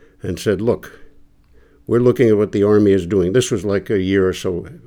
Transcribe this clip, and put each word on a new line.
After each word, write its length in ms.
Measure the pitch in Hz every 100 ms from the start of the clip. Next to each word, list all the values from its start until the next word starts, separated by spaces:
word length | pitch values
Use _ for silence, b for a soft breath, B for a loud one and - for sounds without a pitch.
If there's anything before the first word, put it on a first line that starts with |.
| b b
and 180 | 95 87
said, 200 | - 92
"Look, 400 | 117 101 - - - - - _ _ b b b -
we're 140 | 113
looking 280 | 123 120 117
at 100 | 104
what 140 | 101
the 120 | 104
Army 280 | 101 104 104
is 140 | 98 87
doing." 280 | 101 87
This 180 | 117 127
was, 120 | 110
like, 260 | 101 98 -
a 120 | 104
year 260 | 92 98 92
or 60 |
so 340 | 90 95 87 - -